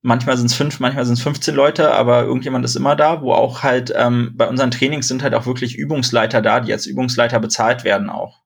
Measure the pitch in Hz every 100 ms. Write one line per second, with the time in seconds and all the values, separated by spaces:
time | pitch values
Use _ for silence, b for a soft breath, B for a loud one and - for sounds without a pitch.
0 | 127 120 120 127 120 - 147 - 127 135
1 | 123 120 147 147 - 139 143 151 151 -
2 | 120 123 110 127 127 131 123 - 135 147
3 | 151 165 131 117 127 123 139 127 127 -
4 | 120 120 120 - 117 127 127 120 131 151
5 | 123 127 135 113 123 123 123 - 143 151
6 | 123 117 110 - 110 117 113 107 - 101
7 | 127 123 117 120 110 - 113 123 98 101
8 | 101 - - _